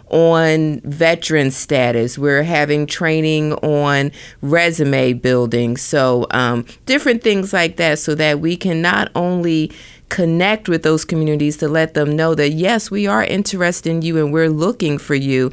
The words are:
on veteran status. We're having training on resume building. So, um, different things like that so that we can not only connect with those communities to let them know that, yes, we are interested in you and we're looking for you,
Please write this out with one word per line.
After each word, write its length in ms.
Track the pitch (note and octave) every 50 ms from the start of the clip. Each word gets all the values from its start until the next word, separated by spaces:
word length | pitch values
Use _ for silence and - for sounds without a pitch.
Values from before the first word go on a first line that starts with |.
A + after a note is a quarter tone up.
| - -
on 680 | - E3 E3 E3 E3 D#3+ D#3+ D#3+ D#3 D#3+ D#3 D#3 D3+ - -
veteran 640 | - C#3+ D3+ E3 E3 E3+ E3 - - D#3+ D3+ C#3 C3+
status. 680 | C3 - - - D3+ C3+ B2+ A#2+ A#2+ A#2 A2+ B2 - C#3+
We're 240 | C#3 D3 C#3 C#3 D3+
having 420 | E3+ E3+ D3+ D3 D3 D3 D3 D3+
training 680 | D3 - - F3+ D#3+ D#3+ D#3+ D#3 D#3 D#3 D#3 D3+ D3+ D3+
on 580 | - - D3+ D3+ D3 C#3+ C#3+ C#3+ C#3 C#3 C#3+ C#3 - - - - - -
resume 680 | C#3 D3+ E3+ E3+ E3+ E3 E3 D#3 C#3 C#3 C3+ C3 B2+ B2
building. 640 | B2 - B2+ B2+ B2 B2 A#2 A#2 A#2+ A#2+ A#2 A#2+ A#2
So, 500 | - - - D3 C3 C3 B2 B2 A#2 -
um, 360 | - A#2+ B2+ A#2+ B2 A#2 A#2+ - - - -
different 380 | - C4 C#4+ - C#4+ A#3+ A#3 -
things 280 | A3+ G#3 G3 F#3+ G3
like 260 | - F#3+ E3+ E3 - -
that 200 | E3+ D#3+ D3+ D3
so 160 | - - D3+
that 260 | D3+ D#3 D3+ D3 D3
we 160 | D#3+ E3 F3+
can 240 | F3 - F#3+ E3+ D#3+
not 280 | E3 F3 F#3+ G#3 G#3+ - -
only 560 | - F3 F3 F3+ F3+ E3+ E3+ E3 D#3+ D#3 - - - - - - - - -
connect 600 | - - F3+ E3 E3 E3+ F3+ G3 G#3+ G#3+ G#3+ -
with 140 | E3+ E3 -
those 200 | D#3+ D#3 D#3 -
communities 540 | - F3 D#3+ D#3 D#3 D3+ D3 C#3+ D3 D3 -
to 100 | - D3
let 280 | D3+ D#3+ D#3+ D#3+ D#3+
them 200 | D#3 D3 C#3+ D3+
know 200 | D#3 D#3+ E3 E3
that, 160 | D#3 D3 D3
yes, 400 | D3+ D#3 F3 F#3+ A#3 A3 - -
we 160 | F#3+ G3+ G#3 G3
are 160 | G3+ A3 A3
interested 640 | - - F#3+ G3+ - - F#3 F3+ F3 F3+ - - E3
in 140 | E3 E3 D#3+
you 160 | E3 E3 D#3+
and 120 | D3+ C#3+
we're 200 | D3 D#3+ D#3+ D#3+
looking 480 | D#3 D3+ D#3+ F#3+ A#3+ - F3+ D#3 C#3+ C#3
for 160 | - - D3
you, 360 | C#3 C3+ C#3 C3+ C3 C3 B2+